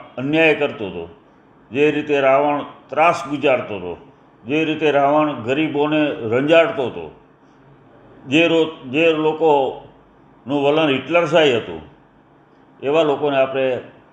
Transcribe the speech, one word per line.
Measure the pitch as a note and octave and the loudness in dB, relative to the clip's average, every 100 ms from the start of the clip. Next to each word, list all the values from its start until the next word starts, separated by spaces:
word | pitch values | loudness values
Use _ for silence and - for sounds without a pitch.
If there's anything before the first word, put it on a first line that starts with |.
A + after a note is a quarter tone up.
| - - | -12 -8
અન્યાય | C3+ D#3+ D#3+ D3 | -2 2 2 2
કરતો | C#3+ A#2 G2 | -2 -6 -10
હતો, | F2 E2+ - _ _ _ _ _ | -10 -12 -16 _ _ _ _ _
જે | A#2 D3+ | 0 0
રીતે | D3 D3 C#3+ | 0 -2 0
રાવણ | C3+ C3+ D3 C#3+ B2+ - - | 4 4 2 -2 -6 -16 -8
ત્રાસ | C#3 E3+ - C#3 | 0 2 0 -4
ગુજારતો | C#3+ C#3 B2+ - G2 | -2 0 0 -2 -10
હતો, | F2 E2 - _ _ _ G#2+ | -10 -12 -16 _ _ _ -6
જે | D3+ D#3 | -2 -2
રીતે | D#3 D#3 | 0 0
રાવણ | C#3 C#3 D3+ D3+ C3 | 2 2 2 0 -4
ગરીબોને | A2 C#3 D#3 C#3+ D3+ D#3 D3 | -4 -2 -2 -2 -2 0 -2
રંજાડતો | - A2+ A#2+ D3 E3 D#3 C#3+ A#2 | -4 -4 -2 4 4 4 -2 -6
હતો, | F2 D#2 - _ _ _ _ _ - _ - - - C3 | -8 -14 -18 _ _ _ _ _ -20 _ -20 -20 -20 -2
જે | D3 E3+ | 2 2
રો-, | E3 D#3+ - C3+ | 2 0 -4 -6
જે | C#3 E3 | 0 2
લોકોનું | D#3 D#3 D#3 D#3+ C#3+ C3 - - - _ _ _ _ A#2 C#3+ | 2 -2 0 2 2 0 -6 -16 -20 _ _ _ _ -6 0
વલણ | C#3 D3+ D#3 | 2 2 2
હિટલરશાહી | C3 B2+ E3+ D#3+ E3 D3+ A#2 | 0 0 0 2 4 4 2
હતું, | - D#2+ D#2 - _ _ _ _ _ _ _ _ | -2 -10 -14 -20 _ _ _ _ _ _ _ _
એવા | B2+ D#3 | -2 2
લોકોને | D#3 C3+ D3 C#3 | 2 0 0 0
આપણે | C3 C3+ C3 A#2+ - - _ | 0 0 -2 -2 -8 -20 _